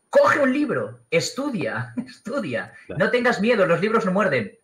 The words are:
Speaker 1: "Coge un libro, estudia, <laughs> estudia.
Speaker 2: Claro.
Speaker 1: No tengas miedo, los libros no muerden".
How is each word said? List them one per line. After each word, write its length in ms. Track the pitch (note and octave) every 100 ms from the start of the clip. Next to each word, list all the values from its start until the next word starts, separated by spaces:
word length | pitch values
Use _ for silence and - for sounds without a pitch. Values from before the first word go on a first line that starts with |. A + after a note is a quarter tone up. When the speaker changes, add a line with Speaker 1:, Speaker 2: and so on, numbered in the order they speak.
| _
Speaker 1:
"Coge 300 | C#4+ C#4+ D#4
un 120 | C4+
libro, 480 | C4+ C#4 D3 G#2+ A#2+ _
estudia, 840 | E3 - - C#4+ A3 A2+ G#2+ A#2+ -
<laughs> 100 | -
estudia. 640 | - - C#4 E3 A2+ - - -
Speaker 2:
Claro. 180 | F#2+
Speaker 1:
No 60 | G#3+
tengas 300 | B3 A#3+ F3
miedo, 260 | G#3+ A#3 F3+
los 140 | E3
libros 240 | G#3+ A3
no 80 | F#3+
muerden". 460 | F#3 G3 B2+ G#2 -